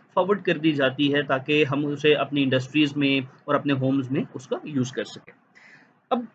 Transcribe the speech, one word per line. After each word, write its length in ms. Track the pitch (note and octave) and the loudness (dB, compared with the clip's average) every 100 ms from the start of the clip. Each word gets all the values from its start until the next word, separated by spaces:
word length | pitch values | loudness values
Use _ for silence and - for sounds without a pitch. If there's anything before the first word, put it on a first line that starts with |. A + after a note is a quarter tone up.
| - F#3+ | -6 -2
forward 260 | F#3 G#3 | 0 0
कर 160 | F#3 D#3+ | 0 0
दी 140 | D#3+ | 0
जाती 360 | C#3+ C3 C3+ C#3+ | 2 0 2 2
है 160 | C#3+ | 2
ताकि 400 | C#3+ C3 C3 D3 | 0 -2 0 2
हम 220 | C#3+ C#3+ D3 | 2 0 -2
उसे 280 | C#3+ D3+ | 0 2
अपनी 280 | D3 D3 C#3+ | 2 2 0
industries 520 | C3+ B2+ C3 D3+ D3 D3 | 2 0 0 0 0 2
में 300 | C#3 C3+ C3 - - | 0 0 -4 -10 -2
और 80 | C#3 | -2
अपने 180 | C#3+ | 0
homes 380 | C3+ C3 C3+ B2 | 0 0 -2 -2
में 160 | D3 C#4 C3+ | -4 -4 -10
उसका 260 | - F4 C4 | -8 -8 -4
यूज़ 280 | C#3+ B2 | -4 -4
कर 100 | A2 | -4
सकें। 300 | G#2 - - - _ _ - - _ _ _ | -10 -12 -20 -20 _ _ -20 -20 _ _ _
अब 160 | A#3+ A3+ | -4 -4